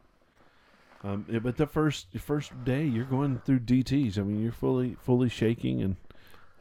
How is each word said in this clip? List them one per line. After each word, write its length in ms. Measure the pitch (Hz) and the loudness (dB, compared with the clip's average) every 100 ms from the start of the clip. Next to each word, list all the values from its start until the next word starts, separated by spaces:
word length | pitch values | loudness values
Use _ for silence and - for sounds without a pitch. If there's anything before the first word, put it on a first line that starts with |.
| _ _ _ _ - _ _ _ _ - | _ _ _ _ -20 _ _ _ _ -12
Um, 220 | 101 101 - | -6 -6 -4
yeah, 100 | 113 | -2
but 160 | 120 120 | -2 -2
the 80 | 147 | 0
first, 440 | 156 156 - - | 2 0 0 -8
the 60 | 117 | -12
first 460 | - 147 - 127 | -4 -4 -4 -6
day, 200 | 123 135 | -2 0
you're 200 | 156 113 | 0 -2
going 360 | 131 127 143 120 | 0 0 0 0
through 160 | - 131 | 2 2
D 220 | 117 127 | 4 2
Ts. 340 | 123 139 123 101 | 4 2 2 0
I 40 | |
mean, 200 | 98 104 | 0 0
you're 80 | 113 | -2
fully, 460 | - 135 131 127 - | -2 0 2 0 -4
fully 260 | - 123 127 | 2 2 2
shaking 520 | - 110 120 127 127 | 2 0 2 -2 -2
and, 140 | 98 95 - - - - - - | -2 -4 -10 -20 -20 -20 -20 -10